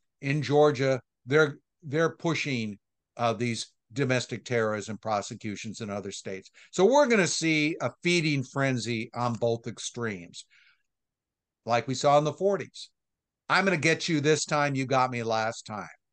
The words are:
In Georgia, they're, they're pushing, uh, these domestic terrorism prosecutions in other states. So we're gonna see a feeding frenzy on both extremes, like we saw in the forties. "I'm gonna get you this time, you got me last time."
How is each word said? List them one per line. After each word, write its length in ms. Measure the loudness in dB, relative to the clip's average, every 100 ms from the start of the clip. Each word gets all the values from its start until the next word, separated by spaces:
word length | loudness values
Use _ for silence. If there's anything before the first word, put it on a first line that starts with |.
| _ _
In 220 | -2 -2
Georgia, 580 | 2 6 6 4 0 0 -4 _ 0
they're, 340 | 2 2 0 _ _
they're 280 | -6 -2 -2
pushing, 680 | -2 -2 -2 -2 -4 -6 -10 _ _ _ -2
uh, 160 | -2
these 360 | 0 -4 -4 -8 _ _
domestic 500 | -4 0 0 -2 -8
terrorism 540 | -4 -2 0 -2 -8 -10
prosecutions 800 | -4 -4 -4 -8 -10 -8 -10 -10
in 100 | -8
other 220 | -8 -10
states. 380 | -12 -12 -12 -14 -20 -6
So 120 | 2
we're 240 | 6 6 6
gonna 180 | 4 2
see 520 | 0 0 2 0 -2
a 120 | -6 -2
feeding 400 | 0 2 2 -2
frenzy 640 | -2 -2 0 0 -2 -4 -6 -4
on 180 | -4
both 320 | 0 0 -2 -6
extremes, 800 | -12 -12 -8 -6 -6 -12 -20 -20 _ _ _ _ _ _ _ _ _ _ _ -2
like 220 | 0 0
we 80 | 0
saw 220 | 4 4
in 60 | 4
the 80 |
forties. 560 | 0 0 0 -4 -16 -20 _ _ _ _ _ 0
"I'm 160 | 2 2
gonna 120 | 2
get 300 | 2 2 0
you 140 | 0
this 240 | 2 2 0
time, 300 | 0 0 -2
you 100 | 0
got 240 | 2 2
me 120 | -2
last 420 | -2 0 -2 -6 -10
time." 220 | -12 -12 -18 _